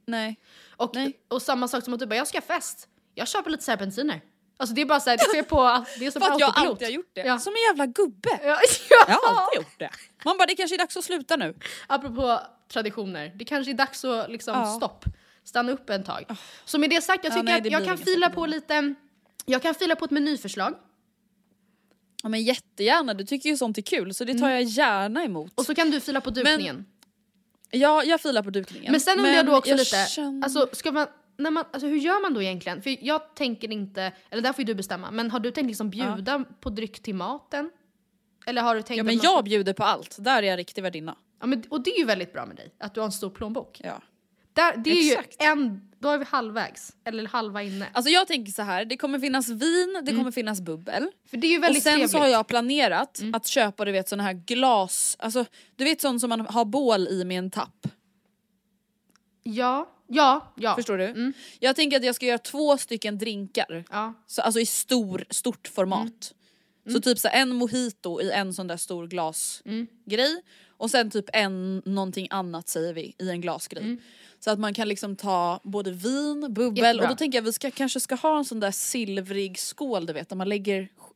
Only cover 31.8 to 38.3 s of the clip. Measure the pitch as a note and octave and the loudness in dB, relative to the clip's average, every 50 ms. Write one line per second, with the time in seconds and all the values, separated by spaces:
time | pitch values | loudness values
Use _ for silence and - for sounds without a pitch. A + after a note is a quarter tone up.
31.8 | C4+ D4 D4+ D4+ C4+ E4+ F#4+ G#4 G4 F#4 C#4 A3 F#3+ F#3+ F#3 F3 - F#3 F3+ F#3+ | -4 -2 0 0 2 2 2 2 0 0 0 0 -2 -2 -4 -6 -6 -8 -8 -6
32.8 | G3 C#4 C4 - - B3 G3+ G#3 - - - - C#4+ B3 A3+ - A#3 A3 A3 G#3+ | -6 -6 -6 -4 -2 -2 -2 -2 -2 -6 -8 -4 -4 -4 -4 -4 -8 -8 -6 -6
33.8 | G3+ G3 G3 F#3+ F#3+ F#3 F3+ - _ - - A3+ A#3 B3+ C4+ C4+ C4 G#3+ A3 G3 | -8 -8 -6 -6 -6 -6 -6 -10 _ -10 -4 -2 0 0 0 -2 -2 -2 -2 -4
34.8 | G3 - F#3+ F3 F#3 F#3+ G3+ A3+ A#3 A#3 G#3 B3 G#3 B3 B3 D#4 C#4+ A#3+ G#3+ - | -4 -6 -8 -8 -8 -8 -6 -6 -4 -4 -2 -2 -4 -4 -2 -2 -2 -2 -4 -4
35.8 | G#3+ G#3 F#3 G#3+ C4 - G#3+ G3+ F#3+ B3+ C#4 C#4+ C4 - - - - B3+ G3+ A3 | -6 -6 -4 -4 -4 -4 -4 -4 -4 -4 -4 -4 -4 -8 -12 -12 -10 -8 -8 -8
36.8 | A3 G#3+ - - - A3+ G3 F#3+ F3 G#3 C4+ D4 - _ - C#4+ D4 E4+ - _ | -8 -10 -10 -12 -8 -6 -6 -4 -4 -6 -8 -10 -10 _ -8 -6 -6 -8 -10 _
37.8 | _ _ _ _ _ _ _ _ _ _ | _ _ _ _ _ _ _ _ _ _